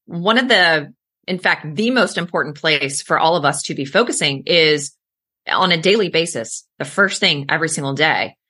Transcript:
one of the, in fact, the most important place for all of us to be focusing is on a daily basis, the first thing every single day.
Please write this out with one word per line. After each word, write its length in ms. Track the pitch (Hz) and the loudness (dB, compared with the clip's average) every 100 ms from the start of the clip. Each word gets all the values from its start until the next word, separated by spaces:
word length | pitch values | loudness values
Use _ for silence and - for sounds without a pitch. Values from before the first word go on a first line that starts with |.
one 340 | - 170 180 226 | -12 -4 0 2
of 80 | 262 | 4
the, 480 | 214 175 156 147 - _ _ - | 4 4 2 -2 -16 _ _ -8
in 140 | 185 | -2
fact, 340 | 185 170 156 | 0 -2 -4
the 160 | 147 226 | -2 0
most 280 | 254 185 - | 2 0 -2
important 380 | 170 175 151 147 | -4 -4 -4 -4
place 460 | 160 147 139 139 | 0 0 -2 -6
for 160 | - 165 | -4 0
all 160 | 160 | 2
of 100 | 156 | 2
us 200 | 143 147 | 0 -2
to 100 | - | -6
be 100 | 151 | -6
focusing 600 | 139 190 240 - 151 139 - | -2 0 0 0 -2 -4 0
is 500 | 170 156 151 143 _ _ _ _ _ - | 4 4 2 -2 _ _ _ _ _ -4
on 220 | 101 180 | 0 2
a 100 | 170 | 2
daily 260 | 180 220 185 | 2 2 2
basis, 600 | 160 170 123 113 - _ - | 0 -2 -4 -8 -12 _ -12
the 60 | |
first 340 | 143 - 196 - | -8 0 0 2
thing 280 | 190 147 139 | 0 0 -2
every 200 | 151 160 | -2 -2
single 260 | 160 139 | -4 -4
day. 420 | 139 156 110 107 - _ | 0 2 2 -2 -10 _